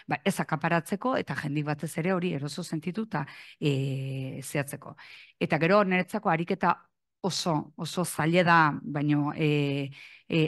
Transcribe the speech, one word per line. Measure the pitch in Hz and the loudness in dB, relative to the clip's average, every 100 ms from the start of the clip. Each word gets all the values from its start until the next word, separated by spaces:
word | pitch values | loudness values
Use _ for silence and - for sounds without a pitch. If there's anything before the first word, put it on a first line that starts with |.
| - | -6
ba, | 151 | -2
ez | 196 - | 0 0
akaparatzeko | 156 156 165 170 - 196 254 262 | -2 -2 2 0 0 -4 -2 -2
eta | 175 139 | -2 -4
jendik | 151 147 147 | -4 -2 -2
batez | 151 165 - | -4 -4 -2
ere | 170 | 0
hori | 185 180 151 | 0 0 -4
eroso | 143 - | -6 -8
sentitu | 170 156 180 180 220 | -6 -6 -6 -6 -4
eta, | 147 147 - - - | -6 -6 -12 -20 -4
e, | 151 135 139 135 135 135 131 - | -2 0 -2 -4 -6 -6 -8 -10
zehatzeko. | 135 156 139 139 - - - - - - | -6 -6 -6 -8 -14 -18 -20 -20 -16 -4
Eta | 170 151 | 0 2
gero | 165 202 | 6 6
niretzako | 190 185 175 214 196 | 6 2 0 -2 2
ariketa | 160 175 190 180 - _ _ _ _ | 2 0 0 2 0 _ _ _ _
oso, | 190 - 180 151 - - | -4 -2 0 -2 -2 -10
oso | 160 - 170 | -6 -2 -4
zaila | - 156 175 | 0 2 4
da, | 170 170 156 131 | 6 6 6 2
baino, | - 147 147 147 147 151 | -4 -2 2 2 2 0
e, | 156 147 143 139 135 139 - - - | 2 2 0 -2 -6 -10 -20 -18 -2
e, | 165 | 0